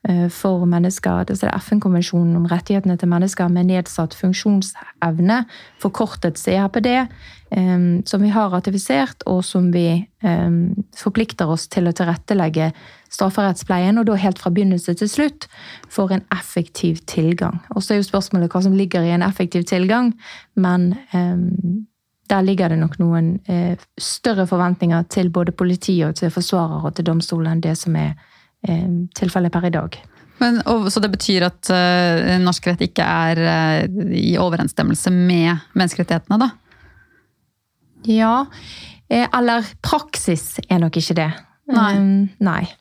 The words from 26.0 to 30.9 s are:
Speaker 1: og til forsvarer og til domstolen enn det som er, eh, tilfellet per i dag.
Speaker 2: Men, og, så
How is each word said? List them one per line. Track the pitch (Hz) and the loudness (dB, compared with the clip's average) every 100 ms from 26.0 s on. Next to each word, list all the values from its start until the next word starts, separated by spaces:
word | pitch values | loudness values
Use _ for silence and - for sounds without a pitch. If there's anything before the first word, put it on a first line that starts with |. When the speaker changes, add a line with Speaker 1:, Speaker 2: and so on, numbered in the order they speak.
| 156 | 0
Speaker 1:
og | |
til | 160 - | -2 -4
forsvarer | 170 175 190 165 156 | -4 -2 -2 -2 -2
og | 160 | -6
til | - | -4
domstolen | 170 165 - 170 160 | -2 0 -2 -2 0
enn | 165 | 0
det | 165 160 | -2 -2
som | - 160 | -2 -2
er, | 151 147 _ _ _ _ 190 | -2 -6 _ _ _ _ -4
eh, | 165 180 175 175 - | -2 0 -2 -4 -4
tilfellet | 190 185 175 | -2 0 0
per | 170 180 | 0 -2
i | |
dag. | 165 - - - - - - | -2 -6 -12 -20 -20 -20 -2
Speaker 2:
Men, | 240 240 | 0 0
og, | - 226 | 0 0
så | 202 | 0